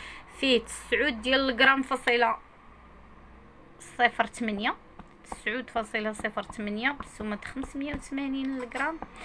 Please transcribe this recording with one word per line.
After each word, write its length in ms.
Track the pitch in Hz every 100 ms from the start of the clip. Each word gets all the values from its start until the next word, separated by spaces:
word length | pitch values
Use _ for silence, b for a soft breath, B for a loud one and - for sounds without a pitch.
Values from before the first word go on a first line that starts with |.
| B B - -
فيه 200 | 269 240
تسعود 640 | 233 - - 202 277 233
ديال 280 | 233 269 269
الغرام 320 | 233 262 269
فاصلة 540 | 262 262 254 240 233 226 - - - - - - - - - - - - - -
صفر 460 | - - 240 - 220
ثمانية، 500 | - 233 202 226 370 - - - -
تسعود 460 | - - - 226 254
فاصلة 420 | 233 214 226 214
صفر 300 | 208 220 214
ثمانية 480 | 196 - 208 208 247
بالسومة 460 | 285 - - 214 208
د 80 |
خمسمية 500 | - - 269 277 277
وثمانين 600 | 285 - 277 277 269 269 269
الغرام، 420 | 247 254 285 330 - B